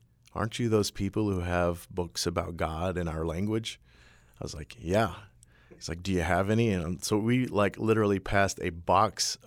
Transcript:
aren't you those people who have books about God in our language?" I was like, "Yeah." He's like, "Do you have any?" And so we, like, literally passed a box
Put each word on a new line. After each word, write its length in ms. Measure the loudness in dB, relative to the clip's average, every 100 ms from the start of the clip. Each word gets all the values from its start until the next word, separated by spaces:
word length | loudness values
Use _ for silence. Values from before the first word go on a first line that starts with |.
| _ _ _
aren't 240 | -4 -4 -2
you 100 | 2
those 220 | 2 2
people 400 | -2 -2 0 0
who 100 | 0
have 460 | 0 2 2 0 -8
books 360 | -6 -6 -4 -2
about 300 | -2 -4 -4
God 420 | -4 -2 -2 -2
in 80 | -2
our 180 | -2
language?" 560 | -4 -2 -2 -2 -4 -12 -18 -20 -20 -20 -20 -12
I 40 |
was 100 | -12
like, 220 | -10 -14 -10
"Yeah." 340 | 0 2 2 -4 -16 -20 -20 -20 -20
He's 140 | -16 -10
like, 140 | -8
"Do 100 | -2
you 80 | 0
have 300 | 2 2 2
any?" 200 | 2 2
And 320 | 2 -2 -6
so 140 | 0 0
we, 300 | 2 0 2
like, 320 | 2 2 0
literally 400 | 2 4 4 2
passed 420 | 2 2 2 0
a 100 | -6
box 680 | -4 2 4 4 0 -4 -4